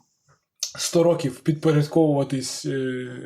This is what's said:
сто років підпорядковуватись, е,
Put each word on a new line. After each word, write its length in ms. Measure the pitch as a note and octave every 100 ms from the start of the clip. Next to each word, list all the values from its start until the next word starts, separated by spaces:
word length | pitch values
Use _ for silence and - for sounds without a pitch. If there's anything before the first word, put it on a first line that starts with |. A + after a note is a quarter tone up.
| _ _ _ _ _ _ - -
сто 240 | - E3+
років 380 | E3+ E3+ C3 -
підпорядковуватись, 1300 | - D3+ D#3+ D3 D3 E3 D#3 C#3+ C3+ C3+ C3 - D3
е, 420 | C3+ C3 B2+ B2+ B2